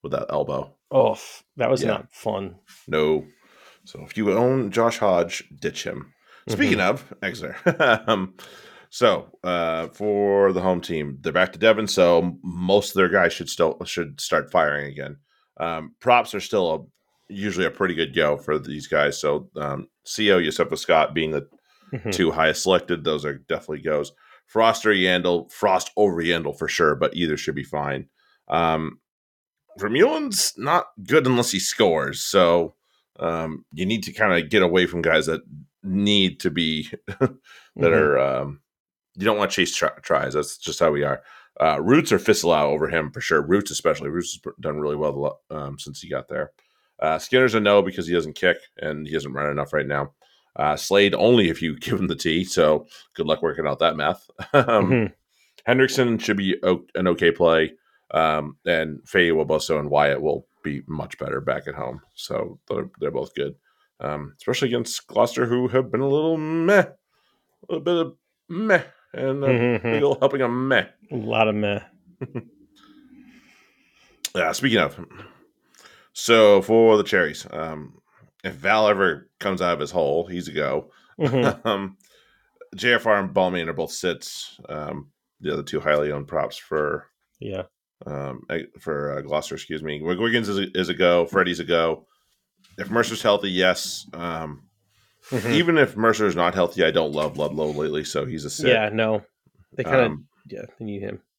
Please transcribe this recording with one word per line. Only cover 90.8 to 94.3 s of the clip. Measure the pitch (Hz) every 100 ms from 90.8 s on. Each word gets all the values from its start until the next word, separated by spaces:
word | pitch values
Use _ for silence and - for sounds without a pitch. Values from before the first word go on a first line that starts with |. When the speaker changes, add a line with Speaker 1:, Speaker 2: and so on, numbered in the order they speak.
| 87
Speaker 1:
a |
go. | 90 90 87 85
Freddie's | 95 90 82
a | 76
go. | 85 82 80 _ _ _ _ _ _ _ -
If | -
Mercer's | 113 117 113
healthy, | 110 101 98
yes. | 90 92 87 - - -
Um, | 82 87